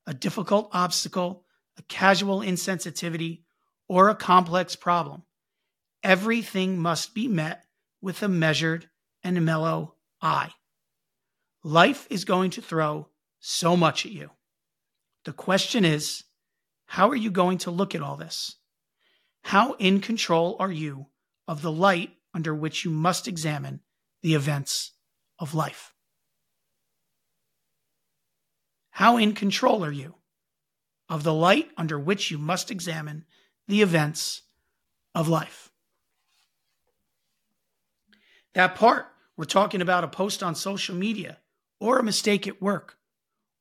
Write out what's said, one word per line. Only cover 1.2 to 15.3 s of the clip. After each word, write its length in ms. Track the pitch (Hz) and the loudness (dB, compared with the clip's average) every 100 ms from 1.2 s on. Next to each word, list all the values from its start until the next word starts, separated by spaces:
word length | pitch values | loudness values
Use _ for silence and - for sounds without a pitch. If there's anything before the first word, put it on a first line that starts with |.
| 180 190 _ _ _ - | -4 -6 _ _ _ -20
a 40 | |
casual 560 | - - 190 180 196 196 | -14 2 4 4 2 -2
insensitivity, 1000 | 208 180 - 185 175 - 170 165 165 165 _ _ _ _ - | -2 -4 -4 -6 -6 -8 -6 -6 -6 -8 _ _ _ _ 0
or 220 | 180 196 | 6 6
a 60 | 208 | 4
complex 600 | - 180 170 180 175 - | 4 4 6 0 -4 -6
problem, 460 | 175 175 147 147 - _ _ _ _ _ _ _ | 0 0 -2 -10 -20 _ _ _ _ _ _ _
everything 760 | 196 185 214 233 196 190 185 185 | 4 6 4 0 -2 -2 -2 0
must 340 | 170 160 - | 0 -2 -4
be 140 | 208 247 | -4 -2
met 360 | 175 156 170 _ _ _ _ | -2 -2 -8 _ _ _ _
with 220 | 190 - | -10 -4
a 40 | 208 | 0
measured 640 | 180 160 143 160 165 - _ _ _ | 2 2 2 0 -4 -8 _ _ _
and 220 | 180 180 160 | -2 0 2
mellow 480 | 160 160 160 156 _ _ _ | 0 0 -2 -6 _ _ _
eye. 320 | 160 147 156 - _ _ _ _ _ _ _ _ _ _ | -2 -2 -4 -12 _ _ _ _ _ _ _ _ _ _
Life 440 | 156 160 202 - - | 2 6 6 4 -6
is 160 | 202 180 | -8 -2
going 240 | 185 185 | 0 0
to 140 | 202 | -4
throw 460 | - 165 151 151 147 _ _ _ | -6 -2 -2 -4 -12 _ _ _
so 380 | - - 170 175 | -8 -2 2 4
much 260 | 160 - | 4 0
at 80 | - | -6
you. 200 | 90 73 _ _ _ _ _ _ _ _ _ | -12 -18 _ _ _ _ _ _ _ _ _
The 80 | - | -16